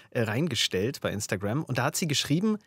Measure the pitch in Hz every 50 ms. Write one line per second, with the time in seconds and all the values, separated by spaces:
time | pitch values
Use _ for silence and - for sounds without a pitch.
0 | - - - 127 117 107 107 120 165 175 - - - - - 92 98 123 151 -
1 | - 92 90 101 107 - 113 95 98 101 113 147 - - 131 127 120 143 - -
2 | 202 160 143 - - - 143 170 196 220 214 208 -